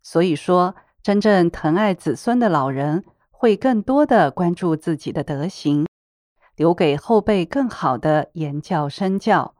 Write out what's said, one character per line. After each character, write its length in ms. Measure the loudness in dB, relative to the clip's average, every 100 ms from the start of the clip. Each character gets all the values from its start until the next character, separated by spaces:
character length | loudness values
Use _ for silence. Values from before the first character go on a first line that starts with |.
所 220 | -2 0
以 120 | 0
说， 400 | -2 0 2 0 -4 _ _
真 160 | -2 2
正 320 | 4 4 2
疼 240 | 0 -2
爱 180 | 0 0
子 220 | -2 -6
孙 240 | -4 -2 0
的 100 | 2
老 200 | 0 0
人， 340 | -2 -2 -2 -6 _ _
会 260 | _ 0
更 260 | 2 0 0
多 240 | 0 0
地 260 | 4 4 2
关 240 | 0 -2
注 200 | 0 -2
自 200 | -2 -4
己 160 | -6 -6
的 120 | -8
德 240 | -6 -6 -6
行， 380 | -4 -2 -2 -2 _ _ _ _ _ _
留 180 | -2 0
给 220 | 2 0
后 240 | 0 0 0
辈 240 | 2 0
更 240 | 0 -2 -4
好 300 | -2 -4 -2
的 320 | 0 0 -2
言 280 | -8 -6 -8
教 260 | -4 -4 -4
身 320 | -4 -4 -2
教。 360 | 0 0 0